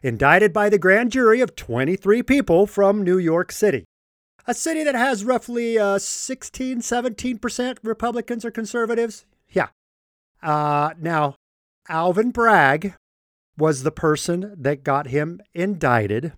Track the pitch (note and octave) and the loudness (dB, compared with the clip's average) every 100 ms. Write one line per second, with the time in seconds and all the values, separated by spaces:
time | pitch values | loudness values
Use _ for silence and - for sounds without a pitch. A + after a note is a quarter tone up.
0 | C3+ A2+ C#3 F3 G#3 E3+ G#3 G3+ F#3 G3 | -4 2 4 6 4 2 2 2 4 4
1 | A#3+ C4 A#3 A#3 B3 - - A#2 C3+ F#3 | 2 2 4 4 0 -4 -6 -2 -2 -2
2 | F#3+ A3+ A#3+ C#4 G3+ E3+ G3+ - G3 G#3 | 2 2 4 0 4 2 2 2 2 2
3 | F#3 F#3 E3 E3 F3 - G#3+ C3+ - _ | 0 0 0 -2 -2 0 0 0 -6 _
4 | _ _ _ _ - A#3+ E4 D#4+ D4+ B3+ | _ _ _ _ -8 -6 -4 -2 -2 0
5 | B3+ A#3 G#3+ B3 - A#3+ A#3 A3+ G3+ G3 | -2 -2 -2 -2 -2 -4 0 0 2 0
6 | - - - C4 - - C4 B3 - A#3+ | -4 -10 -10 -10 -12 -8 -6 -6 -4 -4
7 | B3 G#3+ B3 A#3 A#3+ - B3 - A3 A3 | -4 -6 -8 -6 -8 -4 -6 -6 -8 -6
8 | A3+ A#3+ A3+ A#3+ A#3 A3+ G#3+ A#3+ A3+ A#3 | -4 -6 -6 -8 -8 -8 -6 -4 -2 -2
9 | A#3 - _ _ _ F#3 C3+ _ _ _ | -2 -6 _ _ _ -4 -4 _ _ _
10 | _ _ _ _ E3 D3+ D3 D3 D3+ E3 | _ _ _ _ -2 0 0 0 0 -4
11 | E3 E3 D3 C#3 _ _ _ _ _ D#3+ | -4 0 -2 -4 _ _ _ _ _ -2
12 | F3 F3+ A#3+ A#3+ A#3 G3 C#3 D3 G3 - | 0 2 0 2 4 6 6 4 -2 -10
13 | _ _ _ _ _ - D#3 C#3 C3+ - | _ _ _ _ _ 0 0 2 -2 -2
14 | E3 D3+ - F3 G3+ G3 C3+ C#3+ C#3 C#3 | 0 0 -2 -4 -6 -4 -4 -2 -2 -2
15 | C#3+ C#3 D3+ F3 - E3+ F#3 F#3+ C#3 A#2+ | -2 -4 -4 -8 -14 -6 -4 -2 0 0
16 | G#2 G#2+ D#3 | 0 -4 -6